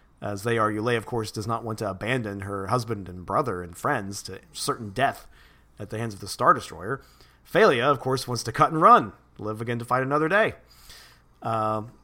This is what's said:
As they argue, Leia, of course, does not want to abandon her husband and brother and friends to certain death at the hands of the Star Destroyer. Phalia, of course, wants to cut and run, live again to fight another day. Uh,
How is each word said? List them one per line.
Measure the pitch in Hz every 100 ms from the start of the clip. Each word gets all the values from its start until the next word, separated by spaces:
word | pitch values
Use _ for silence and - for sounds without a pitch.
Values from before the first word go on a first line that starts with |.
| _ -
As | 107 101
they | 110 117
argue, | 107 107
Leia, | 113 117
of | 101
course, | 120 107
does | - 107
not | 113
want | 113 110
to | 107
abandon | 95 104 131 107 101
her | 98 101 98
husband | 123 117 107 90
and | 90
brother | 87 101 135 90
and | 87 87
friends | 131 139 98 101
to | - 95 -
certain | - - 135 107
death | 98 131 - - - - - _ -
at | 101
the | 110
hands | 117
of | 98
the | 98
Star | - 131
Destroyer. | 151 - 82 92 135 - - - _
Phalia, | - - 214 127
of | 131 135
course, | 131 131 -
wants | 120
to | -
cut | - 151
and | 160
run, | 185 233 110 - _ -
live | 104 107
again | 117 120
to |
fight | 117 127
another | 131 147 160
day. | 196 202 - - - - - - - _ -
Uh, | 117 113 107 110 113 -